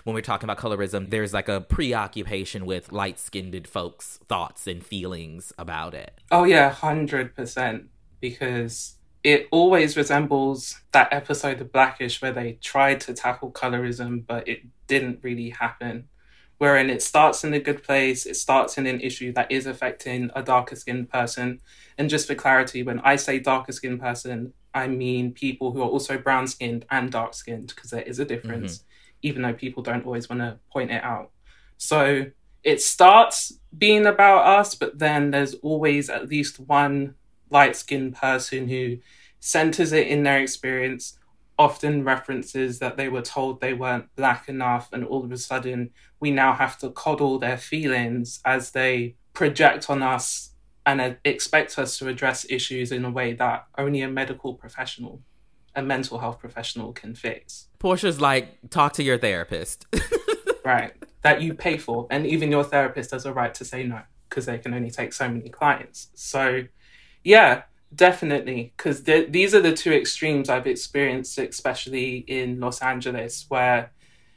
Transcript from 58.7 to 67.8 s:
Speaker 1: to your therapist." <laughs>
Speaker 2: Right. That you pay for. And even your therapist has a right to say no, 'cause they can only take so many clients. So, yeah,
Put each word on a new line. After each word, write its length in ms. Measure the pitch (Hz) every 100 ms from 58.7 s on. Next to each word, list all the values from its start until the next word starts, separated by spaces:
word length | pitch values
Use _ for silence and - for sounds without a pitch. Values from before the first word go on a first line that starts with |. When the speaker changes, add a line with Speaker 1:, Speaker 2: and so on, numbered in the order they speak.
| 170 147
Speaker 1:
to 100 | -
your 140 | 139 123
therapist." 680 | 113 90 85 82 87 - -
<laughs> 60 | 143 - - - 440 381 - -
Speaker 2:
Right. 280 | - - - - -
That 180 | 151 147
you 120 | 160 151
pay 220 | 175 156
for. 280 | - 120 120
And 160 | 139 151
even 240 | 160 151
your 120 | 147
therapist 460 | 143 143 131 135 123
has 140 | 131 135
a 80 |
right 200 | 131 117 -
to 100 | 123
say 180 | 127
no, 180 | 127 113 - _ -
'cause 160 | - 123
they 140 | 117
can 140 | 127
only 180 | 123 117
take 220 | - 117
so 140 | - 127
many 220 | 117 -
clients. 600 | - 147 139 - - -
So, 520 | - - 139 131 127 127 _ _ - _ _
yeah, 400 | 175 214 160 - - _